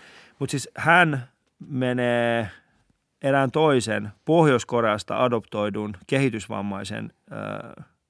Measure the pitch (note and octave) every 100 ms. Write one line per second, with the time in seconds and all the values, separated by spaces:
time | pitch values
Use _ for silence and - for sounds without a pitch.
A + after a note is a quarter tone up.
0 | - - - _ C3+ C#3+ - - C#3+ E3+
1 | E3 C3+ B2 _ _ _ - C3 B2+ B2
2 | A#2+ A#2+ A#2 A#2 G#2 - _ _ _ _
3 | _ _ C3+ C#3 C3+ D3+ D#3 C3 A2 G#2+
4 | G#2+ - - E3 D#3 A#2+ - A#2+ A2+ G#2
5 | - G#2+ B2 A#2 - A2 G#2 G2+ G#2 G2
6 | - C3+ C3+ A2 - G#2 G2+ G2 G#2 A2
7 | G#2+ - _ G#2+ G#2 G#2 - - - _
8 | _